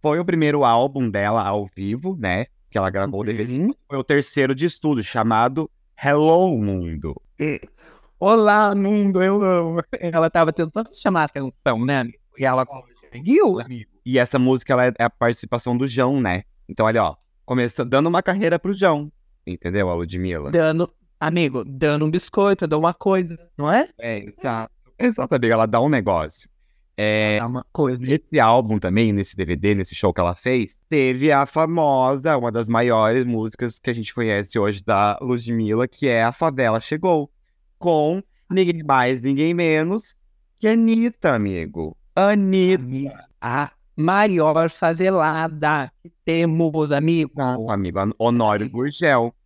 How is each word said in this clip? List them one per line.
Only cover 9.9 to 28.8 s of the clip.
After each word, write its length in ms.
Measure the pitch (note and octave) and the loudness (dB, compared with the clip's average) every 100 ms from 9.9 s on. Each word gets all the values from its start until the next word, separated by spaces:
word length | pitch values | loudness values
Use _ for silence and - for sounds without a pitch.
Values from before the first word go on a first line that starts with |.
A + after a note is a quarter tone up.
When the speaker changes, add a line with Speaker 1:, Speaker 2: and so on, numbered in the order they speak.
Speaker 2:
Ela 360 | - E3+ E3 D#3+ | -8 -2 0 2
tava 220 | F3 D#3+ | 2 2
tentando 380 | D#3 D#3+ G#3+ A3 | 0 -4 -4 -8
chamar 280 | - G#3+ F3+ | -6 -2 0
a 40 | |
atenção, 600 | D3 C#3+ C3+ _ C#3+ A2+ | -2 -4 -10 _ -2 0
né, 140 | B2 C#3 | 0 -2
amigo? 180 | A#2+ - _ - | -4 -12 _ -4
E 60 | |
ela 220 | C3 B2+ | 0 0
conseguiu. 960 | B2+ C3 _ _ _ A#2+ E3 D#4+ F4 A#2 | -2 -10 _ _ _ -8 2 4 4 0
Speaker 1:
Amigo. 280 | B2 B2+ G3 _ | -6 -14 -14 _
E 140 | B2 B2+ | 0 2
essa 180 | B2 C3+ | 2 2
música, 360 | B2+ C3 - | 2 2 2
ela 140 | B2+ B2 | 2 2
é, 60 | A2+ | 2
é 60 | |
a 40 | A#2 | -2
participação 680 | _ A#2+ A#2+ A2 A#2+ B2 B2 | _ -2 -2 -6 -6 -2 -2
do 100 | C3+ | -2
João, 320 | A#2+ B2+ C#3 | 0 0 0
né? 240 | G#2 F2+ - _ - | 0 -4 -6 _ -16
Então, 180 | - | -2
olha, 200 | A2 A2+ | 0 2
ó, 100 | F2+ - _ _ | 0 -4 _ _
começa, 400 | - B2 A#2+ - | -4 -2 -2 -4
dando 220 | A#2+ C3+ E3 | 0 2 2
uma 140 | F3 | 0
carreira 380 | F#3+ F#3+ E3+ E3+ | 0 0 0 0
pro 140 | F#3 | -2
João, 360 | F#3+ F#3+ D3 D3 _ _ _ | 2 2 2 -4 _ _ _
entendeu? 440 | - F2+ F2 G2+ F#2 | -12 -8 -4 0 0
A 40 | |
Ludmilla. 580 | F2 F2 F2+ F#2 E2 C#2+ | -2 -4 -6 -4 -4 -2
Speaker 2:
Dando, 420 | E3+ D#3+ D#3+ F3 _ _ _ | 0 2 0 -4 _ _ _
amigo, 460 | D#3 E3+ D3+ B2+ | -4 0 -2 -4
dando 400 | B2 C3+ D3+ D3 | -10 -2 0 0
um 80 | D#3 | 0
biscoito, 560 | F3 - - G3+ G3 D#3+ | -2 -2 0 2 2 0
dando 140 | D3+ | 0
uma 120 | E3 | 0
coisa, 460 | E3+ G3+ F#3+ F3 E3+ - - | 0 0 0 -2 -10 -18 -6
não 140 | D3 | 0
é? 160 | G#3+ F4 - | 0 0 -6
Speaker 1:
É, 200 | - G#3 | -8 -8
exato. 560 | G3+ - C3+ A2+ A2+ _ _ - | -10 -8 -6 -6 -8 _ _ -2
Exato, 360 | A#3+ A3 - | -2 -2 -2
amiga, 180 | C3+ A#2 | 0 2
ela 140 | A2+ A2 | 2 2
dá 120 | A#2 | 2
um 80 | C#3 | 2
negócio. 600 | C#3 G2+ F2 D#2 - - _ _ _ _ - | 0 0 -2 -2 -12 -20 _ _ _ _ -4
É, 380 | G#2+ G#2+ G#2+ G#2+ | 0 0 0 0
Speaker 2:
Dá 80 | |
uma 180 | A#2 B2+ - | -2 -6 -8
coisa. 280 | - C#3+ B2+ | -2 -2 -2
Speaker 1:
nesse 400 | B2+ D#3 _ D3+ | -2 -2 _ 2
álbum 400 | A2+ B2 A2 | 6 4 2
também, 340 | G#2+ | -2